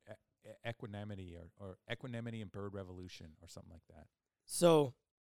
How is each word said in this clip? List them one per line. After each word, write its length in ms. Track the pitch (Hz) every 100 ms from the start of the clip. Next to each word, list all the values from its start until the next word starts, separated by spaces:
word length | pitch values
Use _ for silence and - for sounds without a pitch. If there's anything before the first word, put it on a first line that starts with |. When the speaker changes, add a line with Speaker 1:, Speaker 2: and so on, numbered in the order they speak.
| -
Speaker 1:
E-, 40 | - _ _ 110
E-, 200 | 110 117
Equanimity 680 | 117 117 101 104 98 90 85
or, 120 | 85 - 98
or 120 | 92 -
Equanimity 500 | 120 127 117 117 113
and 100 | 98
Bird 220 | 101 101
Revolution 540 | 98 92 92 90 - 85 78
or 60 | 85
something 240 | - 87
like 140 | 82 -
that. 180 | 82 80 _ _ _ -
Speaker 2:
So, 480 | - 175 160 139 - _ _